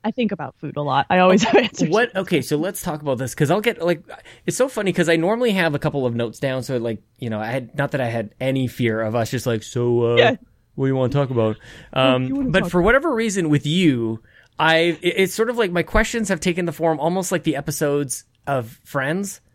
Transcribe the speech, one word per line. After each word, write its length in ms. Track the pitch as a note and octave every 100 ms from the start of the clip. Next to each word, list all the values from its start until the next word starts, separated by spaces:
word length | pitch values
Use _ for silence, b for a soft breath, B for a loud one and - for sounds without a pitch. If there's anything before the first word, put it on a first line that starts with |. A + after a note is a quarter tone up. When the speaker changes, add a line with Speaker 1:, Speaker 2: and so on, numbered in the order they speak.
Speaker 1:
I 60 | A3
think 180 | A#3+ A3
about 240 | G3 C3 _
food 160 | D3 D3
a 60 |
lot. 240 | D3 C3+ -
I 80 | F#3
always 220 | F#3 F#3+
<laughs> 20 |
have 120 | - -
answers. 320 | A#3 - D#3
Speaker 2:
What? 260 | G3 A#3+
Okay, 260 | F#3+ F#3 E3
so 140 | B2+ D3+
let's 240 | F3+ G3
talk 180 | F3 D3+
about 140 | D3 B2
this, 160 | C3
'cause 160 | - C#3+
I'll 100 | G3
get, 200 | A3+ A3
like, 220 | E3+ E3 - - B B -
it's 100 | -
so 120 | C4+
funny 240 | A3+ G3
'cause 160 | F3+ D#3+
I 80 | E3
normally 360 | E3+ A#3 B3
have 220 | F#3+ E3
a 40 | C#3+
couple 260 | D3+ C#3+ B2+
of 80 |
notes 240 | A#2 A#2 -
down, 220 | C3+ C3
so, 140 | B2 B2+
like, 260 | A#2 A2 _ _
you 120 | A#2+
know, 100 | G#2+
I 60 | A2
had, 280 | C3 A#2+
not 180 | - C#3
that 80 | C3+
I 40 | A#2+
had 260 | A#2 G#2 _
any 280 | C3 C3+ B2+
fear 320 | - A#2 A2
of 140 | A2 A#2+
us 140 | A2+
just, 140 | B2+ B2+
like, 160 | A2+
"So, 480 | - B2 A#2+ A#2+ A#2
uh, 40 | A#2+
Speaker 1:
Yeah. 140 | - B3 _ _ _ -
Speaker 2:
what 100 | C3+
do 20 |
you 60 | C3+
wanna 160 | B2+
talk 180 | C#3+ C3+
about?" 260 | A#2+ A2 G#2
Speaker 1:
What 380 | - - -
do 60 | -
Speaker 2:
Um, 240 | C3 B2+ B2+
Speaker 1:
you 80 | C#4
wanna 140 | C4
Speaker 2:
but 100 | F3
Speaker 1:
talk 100 | G3
Speaker 2:
for 80 | F3+
Speaker 1:
about? 60 | F#3
Speaker 2:
whatever 260 | C4 E4
reason 360 | A3+ A3+ G3 D#3+
with 180 | D3 D3
you, 560 | E3+ F3 B2 A2+ A2 b b b -
I, 200 | D#3 D#3+ E3+ D#3+
it, 120 | F3 G3
it's 180 | F#3+
sort 160 | - A3+
of 80 | A#3+
like 140 | G3+
my 100 | F3
questions 460 | D#3+ G#3+ A3 A#3 G3+
have 100 | F3
taken 260 | F#3 E3+
the 80 | E3+
form 280 | D3+ D#3+ D#3
almost 320 | D#3 F#3 F3+
like 100 | F3
the 140 | E3 C3+
episodes 680 | D3 D3 D3 C#3+ C#3 - _ _ -
of 320 | C#3 A2+ -
Friends. 560 | - C#3+ C3+ F3 G3+ - _